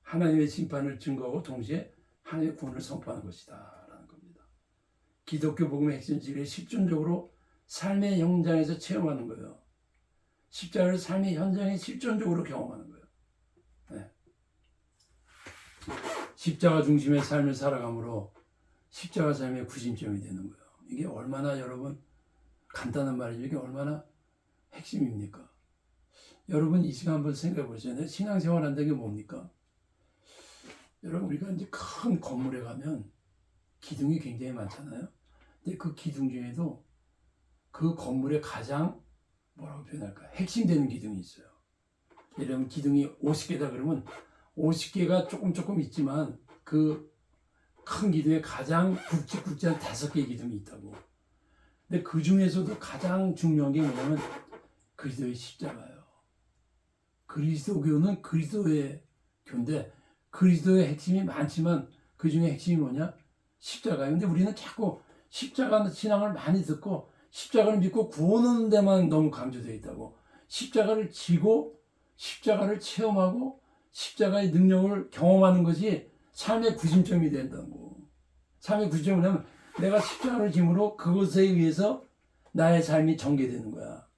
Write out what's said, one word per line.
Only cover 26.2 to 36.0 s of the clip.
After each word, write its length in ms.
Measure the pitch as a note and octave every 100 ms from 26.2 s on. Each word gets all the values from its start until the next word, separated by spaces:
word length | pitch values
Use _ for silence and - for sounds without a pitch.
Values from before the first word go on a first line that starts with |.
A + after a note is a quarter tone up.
| - _ -
여러분, 340 | D#3 D#3+ F3
이 80 | D3
시간 240 | C3+ E3+ D#3
한번 180 | D3 C#3
생각해 320 | E3 D3+ A#2+
보세요. 260 | A2 B2
내가 140 | B2 E3+
신앙생활 560 | - G#3 G3 D#3+ E3+
한다는 240 | D3 C#3 D3+
게 60 | C3
뭡니까? 560 | A2+ G#2 - - F3+ _ _ _ _ _ _ _ _ - - - - - _ _
여러분, 240 | F3 E3+ F#3+
우리가 220 | C#3+ G3
이제 160 | F#3 F#3+
큰 500 | - - - A#3+ E3+
건물에 400 | - B2+ C3 B2+
가면 500 | A#2 B2 C#3+ B2+ G#2 _ _ _ _ _ _ _
기둥이 380 | - D3+ C#3 D#3+
굉장히 340 | B2+ A#2 B2+
많잖아요. 540 | A#2+ G2 - D3 - F#3 _ _ _ _ _
근데 140 | - -
그 160 | E3
기둥 360 | C#3+